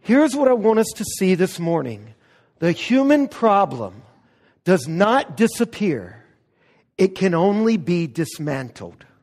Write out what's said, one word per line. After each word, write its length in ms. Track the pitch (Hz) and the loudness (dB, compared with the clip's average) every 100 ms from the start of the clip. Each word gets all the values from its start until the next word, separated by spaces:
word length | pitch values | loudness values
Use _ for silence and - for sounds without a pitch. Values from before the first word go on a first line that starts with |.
| - | 2
Here's 300 | 254 311 269 | 4 4 2
what 100 | 269 | 2
I 60 | |
want 260 | 247 208 220 | 4 2 2
us 80 | 220 | 0
to 100 | - | -4
see 300 | 214 - 190 | -10 -2 0
this 240 | 180 185 170 | 2 0 -2
morning. 560 | 170 165 131 107 110 _ _ _ _ _ | -2 -2 -4 -10 -16 _ _ _ _ _
The 100 | 170 | -2
human 560 | 165 - 254 277 294 277 | -2 0 2 4 2 0
problem 760 | - 226 202 190 131 101 98 _ _ _ _ _ _ | 0 2 2 0 -4 -10 -12 _ _ _ _ _ _
does 240 | - 180 127 | 0 0 0
not 500 | 165 202 262 - 143 | 0 2 2 -2 0
disappear. 880 | 220 - 233 - 208 127 90 110 _ _ _ _ _ _ _ - | 0 0 -6 -2 -4 -4 -8 -20 _ _ _ _ _ _ _ -2
It 200 | 190 190 | -2 2
can 180 | 190 | 0
only 420 | 165 190 208 220 226 | 2 2 2 0 0
be 300 | 147 175 160 | 0 -2 -2
dismantled. 1000 | 117 160 - 151 135 127 - 87 - - _ | -6 -8 -6 -6 -6 -8 -14 -18 -18 -20 _